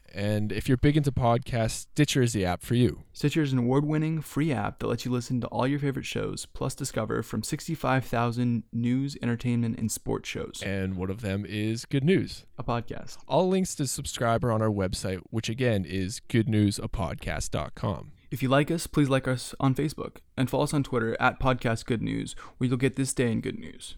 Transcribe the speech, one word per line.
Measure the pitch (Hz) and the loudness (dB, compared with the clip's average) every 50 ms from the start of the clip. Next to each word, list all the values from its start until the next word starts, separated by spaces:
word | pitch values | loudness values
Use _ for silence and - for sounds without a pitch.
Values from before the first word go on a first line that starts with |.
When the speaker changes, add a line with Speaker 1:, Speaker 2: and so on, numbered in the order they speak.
| - - - | -20 -12 -6
Speaker 1:
And | 92 101 104 107 104 104 104 | -2 0 2 2 2 0 0
if | 98 110 - | -2 -2 2
you're | - 131 | 2 4
big | - - 147 147 | 6 6 6 6
into | 156 143 143 | 4 2 2
podcasts, | - - 127 117 117 120 - - 127 117 110 113 - - - - | 0 2 4 4 4 2 0 -2 -2 0 0 0 -2 -6 -10 -4
Stitcher | - - 147 - - 139 | 2 2 2 4 4 2
is | 123 117 | 2 4
the | - 104 92 | 2 2 2
app | 87 87 - | 0 0 -2
for | - - 117 | -2 0 4
you. | 123 123 87 - - - - - | 4 4 4 2 -2 -10 -18 -6
Speaker 2:
Stitcher | - - 143 - 165 | -2 -2 0 2 2
is | 151 135 | 2 2
an | 131 | 2
award-winning | 127 120 123 135 143 151 147 156 151 156 160 160 156 | 2 2 4 2 2 2 2 0 0 0 0 -2 -4
free | - - - 139 156 160 127 | -6 -4 -2 0 0 2 0
app | 104 104 104 - | 0 -2 -4 -4
that | - 113 | -4 -2
lets | 107 117 - - | -2 -2 -2 -2
you | 123 | -2
listen | 123 123 120 - 131 120 | -2 -2 -2 -2 -2 -2
to | 113 | -2
all | - - 113 120 | -2 -2 0 0
your | 135 143 143 | 0 0 0
favorite | 143 139 135 135 120 | 0 -2 -2 -4 -6
shows, | - - 107 101 98 98 - - | -4 -4 -4 -4 -4 -6 -8 -10
plus | - - - 131 135 - | -12 -6 -4 -4 -4 -4
discover | - 139 - - 117 110 104 110 117 117 | -4 -6 -4 -2 -2 -2 0 -2 -2 -2
from | - - 110 | -2 -4 -4
sixty-five | 110 - 156 143 - - 160 - - 131 131 131 120 | -4 -4 -6 -6 -4 -6 -6 -2 0 2 2 2 0
thousand | - 127 117 117 120 117 120 123 120 120 110 - - | 0 0 0 0 0 0 2 2 2 2 0 -2 -4
news, | - 117 120 120 123 135 139 143 147 - - | -4 -2 0 2 2 2 0 -2 -4 -4 -2
entertainment, | 120 120 117 - 123 120 117 117 113 - - | -2 -2 0 0 0 2 2 0 0 -2 -2
and | 113 107 | -2 -4
sports | - - - 117 110 107 - - | -4 -4 -4 -4 -4 -4 -4 -6
shows. | - - - - - - - | -6 -6 -6 -8 -8 -6 -4
Speaker 1:
And | 98 98 98 95 95 95 | -4 -2 0 -2 -2 -2
one | 90 92 95 | -2 -4 -4
of | 95 117 | -4 -4
them | 120 95 95 98 104 85 | -2 -2 -2 -2 -4 -4
is | 104 104 107 110 113 117 - | -2 -2 0 0 -2 -2 -4
Good | - 143 139 131 | -2 0 2 4
News. | 170 196 123 - - - - - - - - | 4 4 4 2 0 -6 -12 -16 -14 -12 -6
Speaker 2:
A | 113 | -2
podcast. | 127 117 120 113 - - - - - - - - | -2 -2 -2 -2 -6 -8 -10 -10 -10 -12 -14 -4
Speaker 1:
All | - 135 160 185 185 | 2 4 4 4 4
links | 190 190 190 - - | 4 2 0 0 -2
to | - 143 | -2 -2
subscribe | 127 - - 135 - - - 127 117 117 117 120 | -2 -2 -6 -6 -8 -4 0 2 2 2 4 2
are | 120 | 2
on | 110 110 | 2 2
our | 110 110 | 2 2
website, | 101 101 95 92 90 - - 98 95 90 - - | 2 2 0 0 -2 -4 -4 -4 -4 -6 -6 -4
which | 117 110 - - | -4 -4 -2 -2
again | 113 127 127 120 110 98 87 | -2 2 2 4 4 2 0
is | 73 90 95 92 95 - - - | 0 -2 -2 -2 -2 -4 -8 -4
good | - - 113 110 | 2 2 4 4
news | 110 107 104 104 101 104 | 4 4 4 4 4 2
a | - 107 | 0 -4
podcast | - - 117 90 - 92 - - 92 78 - - - | -4 -2 -2 -2 -4 -4 -6 -6 -4 -4 -4 -2 -2
dot | - - - - - | -2 -2 -4 -4 -6
com. | - - 110 82 - - - - - - - | -4 -4 -4 -4 -4 -8 -14 -18 -20 -10 -10
Speaker 2:
If | 143 117 | -4 -2
you | 135 123 | 2 4
like | 135 143 151 - | 4 4 4 2
us, | 165 170 - | 0 -2 -4
please | - - 156 147 131 | 0 2 2 4 4
like | 135 131 - | 2 2 2
us | 131 131 123 - - - - | 0 -2 -2 -4 -10 -4 0
on | 135 135 131 | 2 2 2
Facebook | - 147 151 - - - - - - - _ _ | 2 0 -2 -4 -6 -10 -10 -10 -16 -20 _ _
and | - 131 123 | -2 0 0
follow | - 135 147 | 2 0 2
us | 143 160 | 2 2
on | 143 | 0
Twitter | 135 - 127 117 113 113 113 - | 0 0 -2 0 0 0 0 2
at | 123 127 - - | 0 0 2 2
Podcast | 131 131 127 120 - 117 113 - - | 2 2 2 2 2 0 0 0 0
Good | - 117 110 | -2 -2 0
News, | 110 107 110 113 107 - - - - - - | 0 -2 -2 -4 -4 -6 -10 -14 -16 -18 -4
where | - 127 | -2 0
you'll | 123 131 | 0 2
get | 120 135 131 - | 2 2 0 2
this | 135 135 131 - | 0 -2 0 0
day | - 127 117 | 0 2 2
in | 110 113 | 2 0
good | - - - - | -2 -4 -6 -6
news. | - - - - - - - | -10 -14 -14 -16 -16 -14 -2